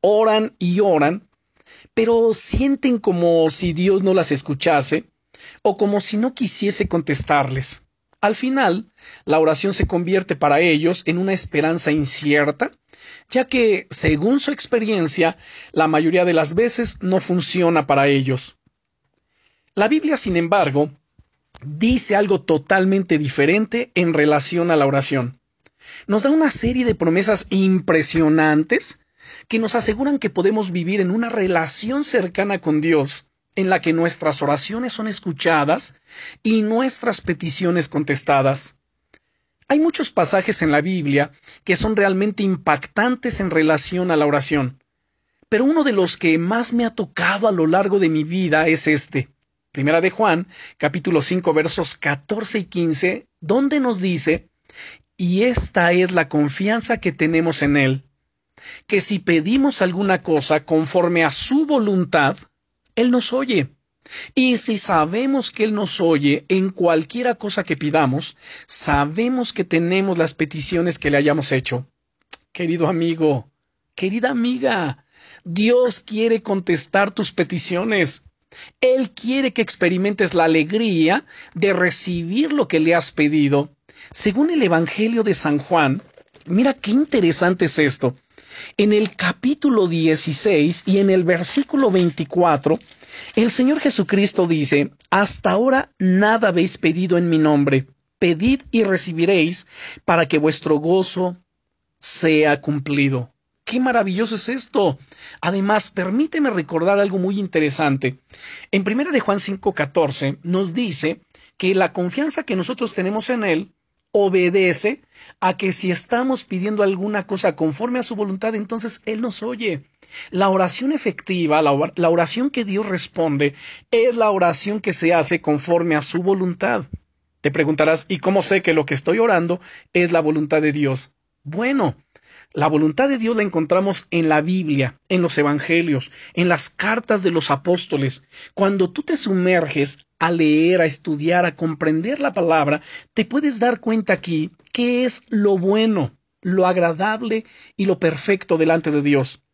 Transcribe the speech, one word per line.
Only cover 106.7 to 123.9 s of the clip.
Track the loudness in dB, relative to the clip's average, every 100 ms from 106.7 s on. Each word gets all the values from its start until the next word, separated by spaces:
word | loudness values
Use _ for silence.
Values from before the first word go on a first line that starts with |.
| -2 0 2
algo | 0 0
muy | -2 -4
interesante. | -2 0 0 0 0 0 -2 -6 _ -20 -20 -20 -4
En | -2
Primera | 0 -2 0
de | -2
Juan | 0 -2
cinco | -2 -4 -4
catorce | -4 -2 0 0 0 -4 -4
nos | -2 -2 -2
dice | -4 -2 -2 -2 -6 _ _ -20 _
que | 0
la | 2 0
confianza | 0 -4 -2 -2 -4
que | -4 -4
nosotros | -2 -4 -6
tenemos | -4 -4 -2 -2
en | -2
Él | 0 -2 -4 _ _ _ _
obedece | 0 2 2 2 2 2 2 -2 -4 _ -20 -20 -4
a | -4 -2
que | -2
si | -2 -2
estamos | -2 -2 -2 -2 -4
pidiendo | -4 -6 -4 0
alguna | 0 0 -4 -6 -4
cosa | -2 -2 0
conforme | -4 -2 -4 -4
a |
su | -4 -6
voluntad, | -6 -4 -4
entonces | -4 -6 -6 -4 -4
Él | -6 -6
nos | -6 -6
oye. | -8 -6 -6 -6 -10 _ _ -20 -8
La | 0 2
oración | 2 0 0 -2
efectiva, | -2 -4 -6 -6 -2 2 2
la | 4
or-, | 2 -2 0
la | 0
oración | 2 0 0 -2
que | -4
Dios | -4 -4 -4
responde, | -4 -6 -2 -2 0 0 -2 -20 -20 _